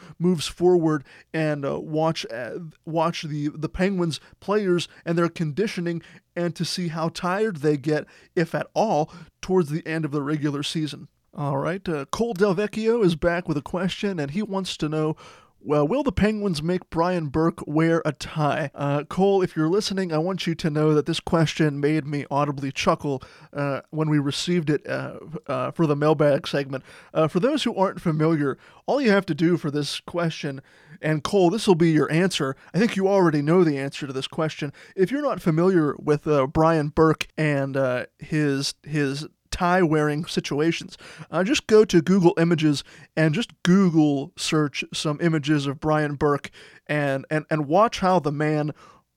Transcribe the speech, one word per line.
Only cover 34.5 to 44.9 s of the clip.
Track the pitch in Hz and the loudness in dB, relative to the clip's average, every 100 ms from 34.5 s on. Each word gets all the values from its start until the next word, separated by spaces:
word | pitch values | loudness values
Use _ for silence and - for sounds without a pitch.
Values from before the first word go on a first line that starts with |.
| - 143 - - - | -6 -10 -12 -2 4
If | 185 | 4
you're | 277 | 4
not | 294 196 | 0 0
familiar | 185 156 180 185 147 - | 2 4 6 6 4 2
with, | 147 147 165 | 0 0 2
uh, | 147 131 | 2 4
Brian | 165 160 165 147 | 4 4 4 2
Burke | - 160 151 - - | 4 4 4 -4 -2
and, | 156 143 139 135 | 0 0 -2 0
uh, | 131 123 - _ | 0 -2 -6 _
his, | 147 156 151 139 139 - | -6 -2 0 0 -2 -8
his | - 147 139 139 151 _ _ | -6 -2 -2 -4 -10 _ _
tie-wearing | - 175 180 170 156 151 147 175 | -2 0 2 4 2 2 -2 -4
situations, | - - 139 160 160 - - - - - | -6 -2 0 0 0 -6 -18 -20 -20 -6
uh, | 160 | -2
just | 190 302 - | 0 -2 6
go | 214 | 6
to | 220 175 | 6 4
Google | 147 196 175 165 | 4 4 4 4
Images | 170 165 156 139 - - - - | 2 2 2 0 -4 -16 -8 0
and | 160 151 | 0 0
just | 240 - | -4 -2
Google | - 185 190 160 151 139 143 - | 4 6 6 4 4 2 -4 -8
search | - 160 147 - - | -2 0 0 -4 -8